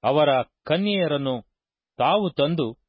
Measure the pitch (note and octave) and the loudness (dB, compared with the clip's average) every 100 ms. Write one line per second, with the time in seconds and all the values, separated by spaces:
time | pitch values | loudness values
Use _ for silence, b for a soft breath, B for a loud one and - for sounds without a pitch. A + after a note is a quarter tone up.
0 | A#2 C#3+ D3 C3 A#2 _ - D#3 G3+ G3+ | 2 2 4 2 -2 _ -4 -2 0 -2
1 | E3 D3 C3+ B2+ - _ _ _ _ - | -2 -2 -2 -6 -8 _ _ _ _ -2
2 | B2+ G3 F#3+ C#3+ C#3+ E3 B2 A2+ | 0 0 -2 -2 -2 0 -4 -6